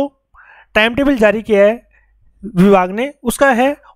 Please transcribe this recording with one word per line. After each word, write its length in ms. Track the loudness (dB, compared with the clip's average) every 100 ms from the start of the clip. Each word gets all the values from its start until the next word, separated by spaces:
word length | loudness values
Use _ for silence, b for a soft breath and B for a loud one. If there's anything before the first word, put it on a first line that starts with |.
| 0 _ _ _ b b b -2
टाइम 200 | -2 -2
टेबल 220 | -2 0
जारी 240 | 0 0
किया 200 | -2 2
है 180 | 2 0 _ _ _ _ _ _
विभाग 480 | -8 0 4 4 0
ने, 220 | -4 -10 -8
उसका 280 | -8 -2 0
है 220 | 2 0 -4 b